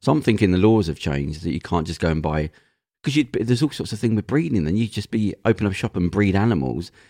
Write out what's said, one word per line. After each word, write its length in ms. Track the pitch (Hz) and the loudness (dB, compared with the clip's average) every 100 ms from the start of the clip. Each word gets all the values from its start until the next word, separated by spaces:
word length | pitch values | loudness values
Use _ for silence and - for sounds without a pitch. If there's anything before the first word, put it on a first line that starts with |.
So 120 | - | 0
I'm 80 | 151 | 2
thinking 300 | 131 107 101 | 2 2 4
the 80 | 90 | 4
laws 300 | 107 113 82 | 4 4 2
have 100 | 73 | -4
changed 440 | - 69 71 78 | -4 -2 -4 -6
that 100 | 85 | -6
you 80 | 80 | -6
can't 260 | - 87 80 | -2 -2 -2
just 120 | 82 | -2
go 100 | 85 | 0
and 100 | 78 | 0
buy, 280 | 78 78 78 _ _ _ _ _ | -2 -2 -4 _ _ _ _ _
'cause 140 | - 143 | -2 0
you'd 160 | 127 | 0
be, 100 | - | -2
there's 180 | 113 123 | 0 2
all 80 | 151 | 0
sorts 220 | - - | -2 -8
of 40 | 104 | -2
thing 160 | 117 | 0
with 120 | 107 - | 0 0
breeding. 380 | 139 165 113 | -2 0 0
Then 120 | 76 104 | 0 0
you'd 160 | 113 | -2
just 180 | - - | -4 -4
be 240 | 113 104 - 113 | -2 -2 -2 -2
open 180 | 104 | 0
up 80 | 104 | 0
a 20 | |
shop 220 | 95 117 95 | -2 -4 -2
and 140 | 87 | 0
breed 260 | 95 101 95 | 2 2 4
animals. 560 | 117 92 64 64 90 _ | 2 2 -2 -4 -8 _